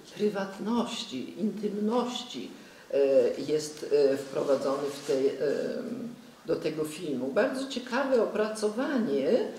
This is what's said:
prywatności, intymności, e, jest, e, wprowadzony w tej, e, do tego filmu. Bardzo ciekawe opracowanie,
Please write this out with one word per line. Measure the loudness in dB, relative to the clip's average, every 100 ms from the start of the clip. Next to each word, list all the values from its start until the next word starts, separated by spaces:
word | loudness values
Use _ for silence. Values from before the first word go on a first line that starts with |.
| -16 0
prywatności, | 0 0 -6 -6 0 0 0 -4 -8 -8 -8 -2
intymności, | -2 -2 -4 0 0 2 0 -4 -8 -10 -10 -14 -20 -20 -2
e, | 2 6 6 6 2 0
jest, | -2 -2 -8 0 4 6
e, | 4
wprowadzony | -2 -2 2 2 2 0 -2 -6
w | -2
tej, | 2 2
e, | 2 0 0 -2 -4 -6 -8 -8 -12 -20 -16 -4
do | -2
tego | -2 -2
filmu. | -4 -6 -6 -4 0
Bardzo | 2 0 0 -4
ciekawe | -6 -4 -2 2 2
opracowanie, | 2 0 -2 0 -2 0 0 0 2 2 2 2 0